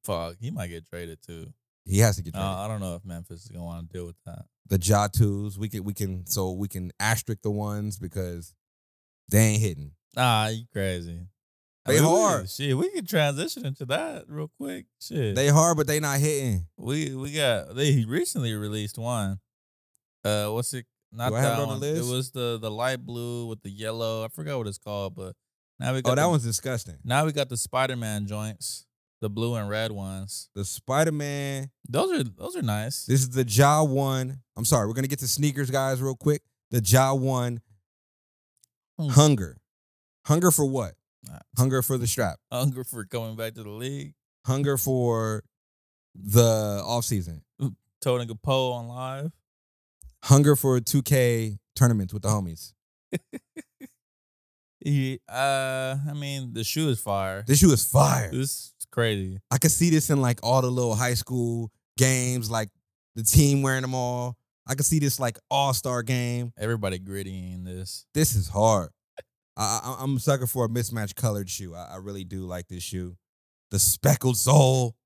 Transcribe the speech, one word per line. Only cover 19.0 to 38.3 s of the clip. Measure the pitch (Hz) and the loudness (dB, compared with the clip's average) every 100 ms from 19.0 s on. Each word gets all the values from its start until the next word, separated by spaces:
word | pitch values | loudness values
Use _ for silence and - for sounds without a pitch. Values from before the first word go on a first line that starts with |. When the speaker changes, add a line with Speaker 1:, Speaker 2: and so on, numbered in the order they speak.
| 117 120 98 95 _ _ _ _ _ _ _ _ | -6 -2 -4 -6 _ _ _ _ _ _ _ _
Speaker 1:
Uh, | 101 104 104 | -2 0 0
what's | 110 120 | -4 -6
it? | 127 117 _ _ | -8 -12 _ _
Not | 113 123 | -4 -2
Speaker 2:
Do | 110 | 0
I | |
have | 139 117 | 0 0
Speaker 1:
that | |
Speaker 2:
it | |
on | 139 135 | -2 -2
the | 143 | -2
Speaker 1:
one. | 160 | -2
It | |
Speaker 2:
list? | 123 | -2
Speaker 1:
was | 127 127 | -2 -4
the, | 131 120 113 | -6 -4 -4
the | 110 | -6
light | 107 123 131 123 | -2 -2 -2 -6
blue | 120 120 120 117 | -8 -6 -6 -8
with | 110 | -10
the | 98 | -12
yellow. | 98 110 113 113 113 | -8 -6 -4 -4 -4
I | 113 | -6
forgot | - 151 135 | -10 -8 -6
what | 107 | -6
it's | 98 | -8
called, | - 104 98 92 | -8 -6 -6 -8
but | 92 - _ _ _ _ | -14 -14 _ _ _ _
now | 127 | -4
we | 131 | 0
got | 123 | 2
Speaker 2:
Oh, | 127 | 2
that | |
Speaker 1:
the, | 165 | 4
Speaker 2:
one's | 156 | 2
disgusting. | 117 107 135 123 - 76 | 0 -4 -4 -6 -6 -12
Speaker 1:
now | 120 131 156 | 0 2 2
we | |
got | 147 131 | 0 -4
the | 120 | -4
Spider-Man | - 127 131 123 113 104 101 | -2 0 0 0 -4 -4 -4
joints, | 107 107 101 - - _ _ _ _ | -6 -6 -8 -10 -12 _ _ _ _
the | 110 | -6
blue | 104 117 117 | -2 -2 -2
and | 101 | -2
red | 107 113 | -2 -2
ones. | 104 95 95 95 - - | -4 -8 -8 -8 -12 -12
Speaker 2:
The | 101 98 | -8 -8
Spider-Man. | - - 135 160 151 143 143 139 139 139 _ - | -8 -2 2 2 0 -4 -4 -4 -6 -8 _ -4
Speaker 1:
Those | 135 381 330 | -2 0 0
are, | |
those | 123 92 - 359 | -2 -6 -10 -4
are | |
nice. | 120 104 113 - - | -2 -2 -4 -8 2
Speaker 2:
This | 131 | 2
is | 131 | 2
the | 127 123 | 0 2
Ja | 104 143 151 | 6 6 6
one. | 156 135 135 131 131 135 _ - | 2 2 0 -2 -4 -8 _ -6
I'm | 113 | 0
sorry, | 131 104 | 2 2
we're | |
gonna | 117 135 | -2 -2
get | 143 | -4
to | 127 | -4
sneakers, | - 147 135 131 | 0 0 0 -2
guys, | 135 135 131 | 0 0 -2
real | 135 131 | -2 0
quick. | 147 147 _ _ _ | 0 0 _ _ _
The | 120 | 0
Ja | 98 123 135 | 6 6 6
one. | 135 131 127 123 117 _ _ _ _ _ _ _ | 2 0 0 -2 -6 _ _ _ _ _ _ _